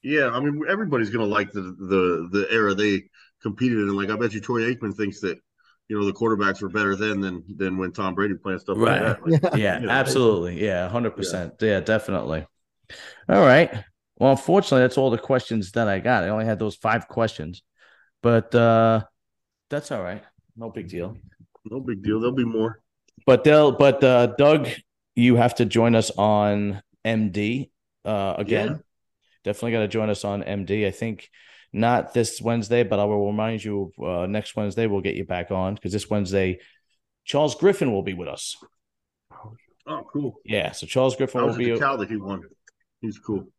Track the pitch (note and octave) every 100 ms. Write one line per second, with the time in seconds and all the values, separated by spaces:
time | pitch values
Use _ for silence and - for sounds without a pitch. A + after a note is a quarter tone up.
0 | C3 D3 C3 A#2+ C#3+ D3 D3+ G3 G#3 C3+
1 | G#2+ A2+ G#2 G#2 G2 G#2 F#2 F2+ F#2 F#2+
2 | F2+ E2 E2+ G2 G2 A2+ G#2 G2 G#2 F#2+
3 | - _ _ _ A2 G2 B2 A2+ G2+ G2
4 | G2+ G#2+ A#2 G#2+ G2+ A#2+ A2+ B2 G#2+ G2
5 | G#2 - G2 E2 _ _ _ _ _ G#2
6 | G2+ F#2+ A#2 G#2 G2 F#2+ G2+ G#2 G2+ F#2+
7 | G#2+ G2+ F#2+ F2+ F2 G2+ F#2+ F#2 F#2 E2+
8 | F#2+ F#2 G2+ F2+ G2 F#2 - G2 A2+ F#2+
9 | G#2+ - E3 D#3+ F3 C3 G#2 F2+ A2 B2+
10 | C3+ C3 A#2+ G2 F2 E2+ G#2 F2+ F2+ A#2
11 | A#2 - F#2 F#2 E2+ - A2 G2 F2 A2
12 | - F#2+ A#1 D#2+ E2 _ _ _ _ -
13 | - - - G3 D3+ C3+ E3+ A2 - _
14 | _ _ C3 C3+ - F#3+ G3 C3 B2+ C#3
15 | C3 A2+ - C3 - A2+ F#2+ A#2 A2 F#2+
16 | A#2 A#2 F2 G#2+ A2 G#2 G#2+ - A2 A2+
17 | - - A2+ - D#2 F#2 _ _ _ _
18 | _ _ A#2 A2+ - A#2+ A#2 A2+ A2+ A2
19 | G#2 _ _ _ _ _ _ C#3+ - A#2+
20 | F2+ G#2 - _ _ A2+ A2+ A2 F2 F2+
21 | F2 A2+ - _ _ _ - B2+ B2+ G2+
22 | G#2 A2 A#2+ C3 A#2 A2+ A2 A2 _ _
23 | _ _ - B2+ D3 D3+ D3+ B2 C#3 C3+
24 | C3 B2+ A#2+ - C#3+ D#3 B2+ - _ _
25 | _ - A#2+ A#2+ A#2+ - A2+ A#2 A#2 A2+
26 | A2 - G#2 G#2 G#2 G#2 G#2 G2 _ _
27 | A2+ A2+ G#2+ F#2 G#2 B2+ C3+ _ _ _
28 | - G#2 G2 - G2+ G#2+ A2 D#3 _ _
29 | _ _ _ _ - G#2 A#2 A2+ G#2 A2+
30 | G#2+ G2+ G#2 G2+ - G2+ F2+ G#2+ G2+ F#2+
31 | A#2 G#2+ - _ _ - _ - A2+ A#2+
32 | - B2 A2+ - A2 A#2 G#2 A#2+ G#2+ G2+
33 | G#2 G#2 G2+ G#2 A2 A2 G#2+ G2+ F#2 -
34 | D#2 F2 F#2 G#2+ - - G#2 F#2+ A2+ G2+
35 | F#2 - F#2+ F2+ F2 F#2+ F#2 G#2+ F#2 G2+
36 | - G#2+ F#2 G2 F#2 F#2 _ _ _ _
37 | _ _ - C#3+ D3+ - F#3 F#3+ C#3+ G2
38 | F#2+ F#2 D#2 C#2+ - - - _ _ _
39 | _ _ _ - G#2+ A2+ _ _ - D#3
40 | - D3 C3+ - A2 G#2 C#2 - - C3
41 | C3 B2+ C3 - A#2 A#2 A#2+ A2+ C#3 C3
42 | G2+ A2 F#2+ F#2+ - _ _ _ _ _
43 | A2+ G2 - G2 F2+